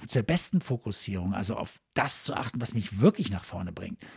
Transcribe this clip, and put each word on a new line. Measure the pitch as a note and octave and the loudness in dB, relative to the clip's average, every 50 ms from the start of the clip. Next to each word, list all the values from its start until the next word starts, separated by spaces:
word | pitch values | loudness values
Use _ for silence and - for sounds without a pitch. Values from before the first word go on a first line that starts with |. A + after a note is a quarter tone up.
| - B2 | -4 0
zur | - B2+ A2 | 0 0 2
besten | - C3+ C3+ - - - F3+ | 2 4 4 4 4 2 0
Fokussierung, | - - C3 A#2+ - G#2+ G2+ - - - G2 F#2 F2+ F#2+ G2 | 0 0 -4 -4 -2 -2 -2 -2 -2 -2 -2 -2 -2 -2 -2
also | - G2+ F#2+ - | -2 -2 -2 -4
auf | - - - - - _ _ - | -4 -6 -8 -10 -14 _ _ -2
das | - B2 C#3 - - - | 0 2 4 4 4 4
zu | - - | 2 0
achten, | - - A#2 - B2 | -2 -4 -4 -4 -4
was | A#2 A#2 - | -4 -2 -2
mich | A#2 G#2 - G2+ G2 | -2 -2 -2 2 4
wirklich | A2+ G3 - - F3 A2 | 6 6 6 4 0 -2
nach | G2 F2+ - | -4 -4 -6
vorne | - - F#2+ F#2 F2 F2 | -8 -8 -8 -8 -8 -8
bringt. | F2 F2+ F#2+ F#2+ - - - - | -8 -10 -10 -10 -12 -14 -18 -20